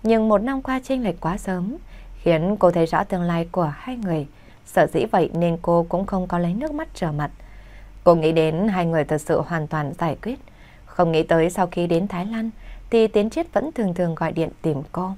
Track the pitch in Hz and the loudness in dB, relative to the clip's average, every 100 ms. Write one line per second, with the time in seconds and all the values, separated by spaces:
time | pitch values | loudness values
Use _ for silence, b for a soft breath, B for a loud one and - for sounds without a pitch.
0 | 220 226 220 208 233 269 269 262 262 262 | 2 2 4 2 2 -4 -4 -6 -2 -2
1 | 220 170 160 190 - 180 190 311 b b | -2 -2 -4 -4 -4 -4 -4 -6 b b
2 | b b 175 160 175 208 180 175 165 170 | b b 2 2 2 4 4 4 2 2
3 | 202 185 175 170 170 180 160 147 - 247 | 0 -2 0 -2 -2 -2 -2 -4 -10 -8
4 | 196 160 143 b b b - - 151 160 | -4 -4 -4 b b b -2 2 2 2
5 | 220 196 165 170 170 165 - 170 170 180 | 0 2 2 2 0 0 2 2 2 -2
6 | 196 190 180 175 175 202 302 294 320 - | -2 -4 -2 -2 -2 -2 -4 -6 -8 -6
7 | 170 147 147 - b b b b b b | -4 -2 -4 -8 b b b b b b
8 | 175 170 156 165 160 160 214 185 170 160 | 4 6 4 4 2 2 0 0 0 0
9 | 143 151 - 160 - 165 151 160 143 170 | 0 -2 0 -2 0 -4 -2 -4 -4 -4
10 | 170 139 208 269 B B B B - - | -4 -4 -8 -10 B B B B -10 0
11 | 170 160 160 165 170 175 180 175 175 175 | 2 2 4 4 4 0 -2 0 0 0
12 | 202 180 196 226 226 B B B B 226 | 0 -4 -4 -4 -6 B B B B 2
13 | 220 214 214 320 339 202 285 320 202 175 | 4 2 0 -2 -2 -2 -2 -2 -2 0
14 | 175 160 165 165 156 - 165 143 156 - | -2 -2 -4 -2 -4 -2 -4 -4 -6 -6
15 | 185 | -6